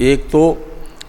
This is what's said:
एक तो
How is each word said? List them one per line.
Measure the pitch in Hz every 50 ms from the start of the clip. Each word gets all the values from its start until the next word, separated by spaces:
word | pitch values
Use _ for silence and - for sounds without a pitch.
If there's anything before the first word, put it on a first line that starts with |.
एक | 120 131 139 127 - -
तो | - 151 160 165 151 - - - - - - - - - -